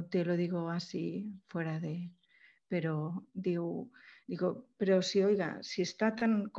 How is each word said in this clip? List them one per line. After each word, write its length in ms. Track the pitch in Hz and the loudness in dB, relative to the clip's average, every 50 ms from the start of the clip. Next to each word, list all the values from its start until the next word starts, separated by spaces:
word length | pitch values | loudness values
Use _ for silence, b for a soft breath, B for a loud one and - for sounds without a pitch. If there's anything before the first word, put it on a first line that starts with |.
| 170 170 - | -2 0 0
te 100 | 185 170 | 0 2
lo 120 | 170 175 170 | 2 2 2
digo 300 | 175 170 180 170 170 165 | 0 0 0 -2 -2 -2
así, 340 | 170 175 175 - - - 165 170 - 185 202 214 202 185 - - | -4 -4 -6 -6 -6 -6 -4 -4 -4 -6 -6 -8 -10 -12 -12 -8
fuera 280 | - 175 165 160 156 160 170 | -6 -4 -4 -2 -4 -4 -4
de", 140 | 160 151 175 175 175 - b b b b b b b b b b _ | -4 -6 -6 -8 -10 -12 b b b b b b b b b b _
però 240 | 185 175 156 160 160 151 151 156 165 190 196 - - | -2 -2 0 0 0 0 -2 -2 -4 -6 -8 -8 -10
diu, 320 | - 185 185 175 170 170 170 170 175 - B B B B B B B B - | -4 -2 0 0 0 0 -2 -4 -6 -6 B B B B B B B B -8
digo, 200 | - 165 180 180 - - - _ _ - | -4 -2 0 -2 -2 -4 -8 _ _ 0
"Però 220 | 208 190 190 185 185 | 4 6 6 6 4
si, 220 | - - 202 190 | 4 4 4 4
oiga, 300 | 196 208 202 185 156 - - - | 6 4 4 2 0 -4 -6 -10
si 160 | - - - 180 | -6 -2 -2 -2
està 300 | 170 - - 214 220 220 | -2 0 0 0 0 2
tan 220 | 220 233 226 226 208 202 214 - | 2 2 2 4 2 0 0 2